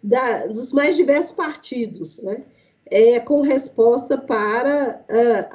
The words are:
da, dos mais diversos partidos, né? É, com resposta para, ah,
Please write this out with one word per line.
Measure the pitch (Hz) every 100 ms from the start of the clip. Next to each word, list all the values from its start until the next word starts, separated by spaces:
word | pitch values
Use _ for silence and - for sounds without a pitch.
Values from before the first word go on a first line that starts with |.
da, | 208 240 254 208 180
dos | 220 254
mais | 277 294 320
diversos | 277 294 -
partidos, | - 320 302 - 247 226 170 156 -
né? | 202 226 - _ _ _ -
É, | 196 226 240
com | 233 294
resposta | 285 269 262 - 226 247 269 269
para, | - 269 247 226 277 294 262 220 -
ah, | 220 240 214 -